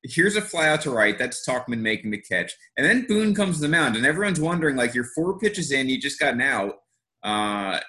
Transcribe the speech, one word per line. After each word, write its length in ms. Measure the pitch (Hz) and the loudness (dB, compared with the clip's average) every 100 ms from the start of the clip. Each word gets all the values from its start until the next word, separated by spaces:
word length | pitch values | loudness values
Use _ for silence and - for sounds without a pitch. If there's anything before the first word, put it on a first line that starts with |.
here's 320 | 127 160 190 208 | -4 2 2 2
a 40 | |
fly 240 | - 170 156 | -4 0 2
out 120 | 156 | 2
to 80 | 151 | 0
right. 260 | 120 104 104 | 2 2 2
That's 300 | 123 - - | -4 -4 -4
Tauchman 300 | 127 123 117 | -4 -2 -2
making 320 | 110 107 107 | 0 -2 -4
the 80 | 104 | -8
catch. 340 | - 92 87 - - - | -4 -2 -2 -10 -10 0
And 80 | |
then 220 | 151 240 233 | 2 2 2
Boone 280 | 208 214 196 | 2 2 2
comes 200 | 190 160 | 0 0
to 60 | |
the 60 | 147 | 0
mound, 260 | 165 143 113 | 2 2 2
and 80 | |
everyone's 360 | 131 156 208 170 | 2 2 0 0
wondering, 340 | 160 175 156 131 | 0 2 0 2
like, 180 | 120 | 0
"You're 140 | 123 120 | 0 -4
four 240 | - 175 185 | -2 -2 0
pitches 320 | 214 202 147 | -2 -2 -2
in, 180 | 135 131 | 0 0
you 120 | 131 | -2
just 180 | 139 - | -4 -2
got 160 | 143 | 0
an 60 | 120 | 2
out." 340 | 135 120 98 - _ _ _ _ | 0 0 -2 -6 _ _ _ _
Uh, 560 | 104 107 104 104 98 87 | -4 -2 0 -2 -2 -4